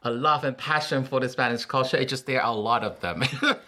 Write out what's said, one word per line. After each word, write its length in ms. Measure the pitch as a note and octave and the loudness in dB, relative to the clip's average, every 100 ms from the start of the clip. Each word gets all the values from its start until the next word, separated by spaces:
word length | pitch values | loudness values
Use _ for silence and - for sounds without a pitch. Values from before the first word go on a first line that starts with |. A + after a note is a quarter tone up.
a 80 | A#2+ | -4
love 320 | A#2+ D3+ D3 | 0 2 2
and 140 | C#3+ C3 | 0 -4
passion 480 | D3 D3+ D3 C#3 C3 | -2 -2 0 -2 0
for 160 | C3 | 0
the 80 | B2+ | -2
Spanish 340 | - B2 A#2+ | 0 0 0
culture. 320 | - C3+ B2+ D3 | -2 0 2 2
It's 140 | C3 | 0
just 160 | C3 - | -2 -2
there 180 | B2+ | 0
are 80 | A2+ | 0
a 40 | A2 | 0
lot 260 | G#2+ A#2 | 2 2
of 160 | G#2+ - | 0 -4
them 240 | F2 E2+ | -4 -2
<laughs> 0 | |
in 320 | C3+ C#3 C#4+ - | -2 0 0 0